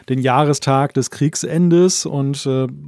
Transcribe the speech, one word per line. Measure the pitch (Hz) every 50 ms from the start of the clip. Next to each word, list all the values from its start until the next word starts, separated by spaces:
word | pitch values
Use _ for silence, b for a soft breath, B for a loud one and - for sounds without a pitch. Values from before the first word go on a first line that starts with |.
| B B
den | 131 131
Jahrestag | 127 131 123 135 151 143 147 - - 143 131 135 139 143 -
des | 135 123 -
Kriegsendes | - - 143 147 - - - - 156 165 175 175 170 170 180 185 180 - -
und, | 160 147 139 139 139 139 139 -
äh, | 139 131 131 131 127 135 143 147